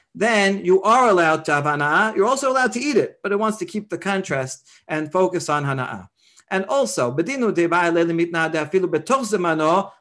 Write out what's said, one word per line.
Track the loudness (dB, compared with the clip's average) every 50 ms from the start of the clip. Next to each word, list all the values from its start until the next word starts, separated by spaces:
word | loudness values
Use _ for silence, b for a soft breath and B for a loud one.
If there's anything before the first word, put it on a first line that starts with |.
| b b
then | b -2 0 2 2 2 2 2 0 0 2
you | 4 4 4
are | 4 4 4 6 6 6
allowed | 4 4 4 4 2 0 0
to | 0
have | 0 0 0
hana'ah. | 0 0 0 0 2 2 2 2 2 2
You're | 2 2
also | 2 2 0 0 0
allowed | 0 2 0 0
to | -2 -2
eat | -2 0 0
it, | 0 0 0 -4 _
but | -6 -4
it | -2 0
wants | 0 -2 -2 -4
to | -8
keep | -8 -8 -8 -8 -8
the | -10 -6
contrast | -4 -4 -4 -4 -4 -4 -4 -4 -4 -6 -10 -14 _ b b b b b
and | -6 -6 -4 -2
focus | 0 0 0 0 0 -2 -4 -2
on | -2 -2 -2
hana'ah. | -2 -2 -4 -4 -6 -8 -12 -16 -18 _ b b b b b b b
And | -4 -4 -2
also, | -2 0 0 0 0 0 -2 -2 0
bedinu | 0 -2 -2 -2 -2 -2 -2 0
de | 0 0 0 2
ba'ale | 2 2 2 2 2 2 0
limitna | 0 0 -2 -2 -2 -2 -2 -2 -2
de | -2 -4 -2
afilu | -2 0 0 0 0
betoch | -2 -2 -2 0 -2 -2 0
zemano | -2 -2 -2 0 0 0 2 2 2 2 2 0 B B B